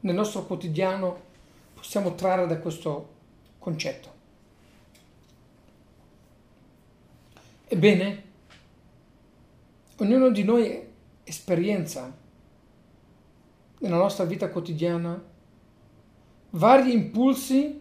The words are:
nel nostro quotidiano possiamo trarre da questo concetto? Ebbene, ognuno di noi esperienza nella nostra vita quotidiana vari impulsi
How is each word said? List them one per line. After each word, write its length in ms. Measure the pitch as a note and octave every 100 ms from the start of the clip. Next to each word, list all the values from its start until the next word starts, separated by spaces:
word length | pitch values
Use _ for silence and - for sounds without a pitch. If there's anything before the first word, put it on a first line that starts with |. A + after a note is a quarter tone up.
nel 120 | G3 F3+
nostro 300 | G#3 G3 -
quotidiano 760 | F3 F3 D#3 F#3+ F#3+ F#3 F3+ - _ - _ _ -
possiamo 400 | - G#3 F#3 D#3+
trarre 320 | F#3+ F#3 F3
da 100 | D#3+
questo 520 | E3+ D#3 D#3+ D3 - - - - - _
concetto? 500 | - D#3 D3+ - - - _ _ _ _ _ - _ - _ _ _ _ _ _ _ _ _ _ _ _ _ _ _ _ _ _ _ _ _ - _ - - - -
Ebbene, 560 | G3 G3 F#3 G3 G3+ - - _ - _ _ _ _ _ _ _ _ - _ _ _ _ -
ognuno 320 | G3+ B3+ B3+
di 120 | G#3
noi 440 | G3 A#3+ G#3 F3 - - - _
esperienza 880 | - E3 - E3+ F#3 G3+ D#3 C#3 B2+ - - _ - _ _ _ _ _ _ _ _ _ _ _ _ _
nella 200 | A3+ E3+
nostra 280 | G3 G3 F3
vita 240 | G3 F#3+
quotidiana 760 | F3+ E3 D#3 F3 E3+ E3+ F3+ - - _ - _ _ - - _ _ _ _ _
vari 420 | F3 G3+ C4+ B3+
impulsi 880 | A#3+ - G#3+ C4 C4+ - C4 D4 -